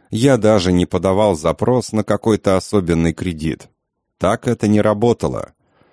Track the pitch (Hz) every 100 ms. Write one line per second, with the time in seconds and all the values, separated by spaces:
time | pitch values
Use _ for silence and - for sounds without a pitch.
0 | _ 110 139 127 107 107 90 90 87 90
1 | 92 95 107 80 82 80 107 123 - 107
2 | - 104 113 104 - 95 - 104 85 82
3 | 82 80 92 80 78 - - _ _ _
4 | _ _ 92 113 123 113 107 104 107 104
5 | 117 113 76 58 - _ _ _ _